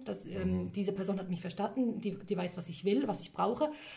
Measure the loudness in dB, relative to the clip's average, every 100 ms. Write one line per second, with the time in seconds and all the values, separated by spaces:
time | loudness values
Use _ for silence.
0 | -2 -6 -4 -2 2 2 0 0 0 0
1 | 0 0 -2 -4 -4 -2 0 2 0 0
2 | -2 -4 -2 0 0 -4 -8 -2 4 4
3 | 4 0 -4 2 2 4 2 0 -12